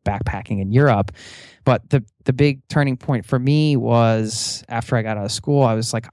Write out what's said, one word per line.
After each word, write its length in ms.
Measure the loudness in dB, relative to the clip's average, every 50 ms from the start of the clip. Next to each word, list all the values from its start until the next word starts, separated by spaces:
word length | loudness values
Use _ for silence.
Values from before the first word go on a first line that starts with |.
| -6
backpacking 560 | -6 -4 -4 -4 -6 -6 -6 -6 -6 -6 -4
in 100 | -2 0
Europe. 400 | 2 4 4 4 4 2 0 -2 -6 -16 -20 -20 -20 -20 -20 -20 -20 _ -2
But 240 | 0 0 0 0 0
the, 120 | -2 -2 -2 -4 _ _ -6
the 80 | -4
big 340 | 0 2 2 0 0 -2 _ -4
turning 280 | -2 0 0 0 -2
point 300 | -4 -4 -2 -2 -2 -2
for 120 | -2 -4 -2
me 380 | 2 2 2 2 2 2 2
was 880 | 0 2 2 4 4 4 4 2 0 -2 -4 -6 -6 -8 -8 -10 -12 -12 -10
after 260 | -8 -8 -4 -2 -2
I 60 | -2
got 160 | -2 -2 -4 -6
out 80 | -6
of 60 | -6
school, 300 | -6 -6 -2 0 2 2
I 120 | 4 2 2
was 180 | 0 -2 -4
like, 140 | -4 -6 -6 -4